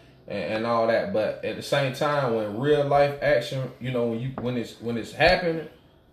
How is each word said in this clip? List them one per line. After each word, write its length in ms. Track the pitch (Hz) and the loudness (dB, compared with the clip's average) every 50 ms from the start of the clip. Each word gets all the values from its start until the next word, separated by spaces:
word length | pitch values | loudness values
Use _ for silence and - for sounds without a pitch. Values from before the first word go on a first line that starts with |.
| - - - - - - | -20 -20 -20 -20 -12 -10
and, 240 | 98 101 80 82 110 | -8 -6 -4 -4 -4
and 120 | 110 113 | -2 -2
all 220 | 117 117 113 113 | 0 2 2 4
that. 240 | 113 113 104 80 98 | 4 2 2 2 0
But 320 | 98 110 104 - - - - | 0 0 0 0 -2 -4 -6
at 140 | 107 107 | -6 -6
the 40 | - | -8
same 300 | - - 151 143 135 131 131 | -4 -2 0 0 0 0 -2
time, 420 | - 156 147 147 143 135 120 113 | 0 0 0 2 2 0 0 0
when 220 | 110 107 104 101 | 0 -2 -2 -4
real 280 | 113 135 147 151 147 143 | -2 2 2 4 4 4
life 280 | 139 143 143 143 - - - | 4 4 4 4 4 2 0
action, 480 | - 143 151 147 147 - 139 131 131 - - - | 0 2 2 2 0 -2 -4 -6 -6 -6 -8 -8
you 100 | 120 131 | -6 -4
know, 160 | 127 120 120 | -2 0 0
when 140 | 117 113 113 | 0 -2 -2
you, 80 | 127 131 131 - | -4 -6 -6 -6
when 160 | 110 123 127 | -4 -4 -4
it's, 240 | 120 107 - - - | -4 -6 -8 -10 -10
when 160 | 110 120 117 | -6 -4 -4
it's 140 | 113 101 - | -4 -6 -6
happening 560 | - - 151 175 185 180 180 165 165 160 151 - - - _ _ _ _ _ _ | 0 2 4 4 4 4 2 0 -2 -4 -6 -10 -14 -20 _ _ _ _ _ _